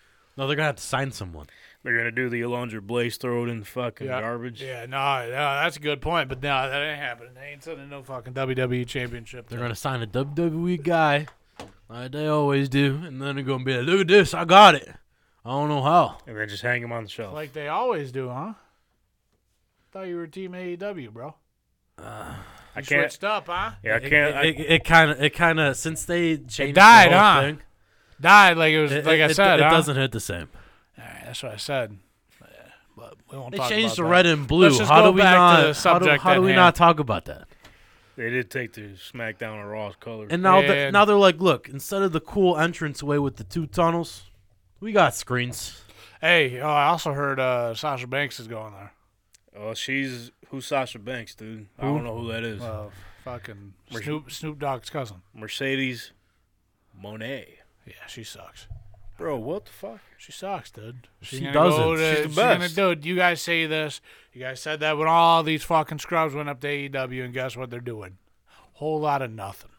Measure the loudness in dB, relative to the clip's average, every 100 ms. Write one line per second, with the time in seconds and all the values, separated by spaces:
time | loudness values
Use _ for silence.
0 | _ _ _ -8 -4 -2 -2 -4 -6 -4
1 | -6 -8 -14 -16 -20 _ -20 _ -4 -2
2 | -2 -4 -4 -4 -6 -6 -8 -10 -6 -4
3 | -4 -6 -6 -4 -4 -8 -10 -8 -8 -8
4 | -10 -8 -8 -10 -12 -14 -14 -14 -10 -4
5 | -2 -4 -6 -4 -2 -2 -4 -4 -6 -6
6 | -4 -4 -4 -6 -4 -2 -2 -6 -6 -8
7 | -10 -12 -16 -20 -20 -18 -16 -16 -16 -18
8 | -14 -14 -12 -6 -4 -2 -2 -4 -4 -8
9 | -8 -10 -16 -20 -14 -8 -8 -6 -6 -6
10 | -6 -6 -4 -2 -2 -2 -4 -2 0 2
11 | 2 0 -4 _ _ -20 -20 _ -20 -16
12 | -12 -6 -2 0 2 0 0 2 2 0
13 | -10 -10 -8 -6 -6 -4 -4 -2 0 2
14 | 6 6 4 -2 6 10 10 8 -2 -20
15 | _ _ _ _ -8 -4 -2 0 4 4
16 | 2 -4 -16 -10 -10 -6 -4 -4 -6 -10
17 | -12 -12 -12 -12 -14 -12 -8 -4 -4 -4
18 | -8 -10 -10 -10 -12 -14 _ _ _ _
19 | _ _ _ _ _ _ _ _ _ -14
20 | -10 -10 -12 -12 -14 -12 -12 -10 -10 -12
21 | -14 -16 -18 -18 _ _ _ _ _ -20
22 | -18 -16 -16 -18 -20 -20 -18 -14 -4 -2
23 | -2 -4 -6 -6 -6 -8 -8 -8 -4 -2
24 | 2 2 2 0 -2 -2 0 0 6 6
25 | 6 2 -2 0 0 2 -2 -2 -6 -8
26 | -6 -2 -2 -4 -8 -6 0 8 12 12
27 | 10 8 6 6 2 -4 -16 _ _ _
28 | _ -2 8 10 10 6 4 4 2 0
29 | 2 4 4 6 6 6 6 6 4 0
30 | -2 -4 -8 -10 -12 -20 -20 _ _ -20
31 | -20 -18 -16 -14 -14 -12 -6 -4 -6 -10
32 | _ _ _ _ -20 -20 -20 _ _ -20
33 | -20 -20 -20 -16 -10 -6 -4 -2 -2 -2
34 | 2 4 4 2 0 6 6 6 6 8
35 | 8 8 6 8 8 8 4 2 2 4
36 | 4 4 4 4 4 6 6 6 4 4
37 | -2 -4 -6 -16 -18 _ -20 _ _ _
38 | _ -10 -6 -6 -6 -8 -10 -14 -18 -20
39 | -18 -12 -12 -10 -12 -12 -12 -10 -10 -12
40 | -16 -14 -8 0 6 6 6 2 2 4
41 | 6 6 6 4 2 0 -4 -14 -8 -4
42 | -2 -4 -4 0 0 2 -2 -4 -10 -8
43 | -4 -2 -2 -8 -10 -8 -6 0 0 0
44 | -6 -14 -20 _ _ _ _ -16 -2 2
45 | 2 0 -6 -6 -6 -10 -14 -18 _ -20
46 | -20 -4 0 2 0 -4 -2 2 2 0
47 | -4 -4 -4 -2 -2 -2 -4 -6 -8 -8
48 | -6 -6 -6 -10 -16 -16 -16 -20 -20 _
49 | _ _ _ _ _ -14 -12 -10 -6 -6
50 | -6 -10 -16 _ -18 -16 -6 -6 -6 -12
51 | -14 -14 -14 -18 -18 -18 -20 -8 -6 -4
52 | -6 -10 -10 -8 -10 -10 -12 -12 -14 -20
53 | -20 -20 -16 -16 -18 -20 -20 _ -16 -12
54 | -10 -10 -12 -14 -14 -8 -8 -8 -10 -12
55 | -12 -16 _ -18 -14 -8 -6 -4 -6 -8
56 | -16 _ _ _ _ _ _ _ _ -20
57 | -18 -14 -12 -14 -16 _ _ _ -20 -20
58 | -20 -18 -18 -20 -20 -20 -20 -20 -20 -20
59 | -20 -12 -8 -8 -8 -10 -12 -18 -18 -18
60 | _ _ -20 -14 -10 -10 -12 -20 -18 -18
61 | _ _ -16 -12 -2 2 4 4 0 0
62 | 0 0 -2 0 2 2 -2 -2 -2 -2
63 | -4 0 0 0 -4 -4 -2 -4 -6 -10
64 | _ _ _ -16 -14 -12 -10 -4 -2 0
65 | 2 4 4 4 0 -6 -2 -2 -2 -10
66 | -4 -2 -2 -6 -10 -10 -8 -8 -8 -8
67 | -8 -10 -10 -8 -10 -10 -14 -12 -12 -14
68 | -16 -20 _ _ _ _ _ -10 -6 -4
69 | -2 -4 -6 -12 -14 -16 -20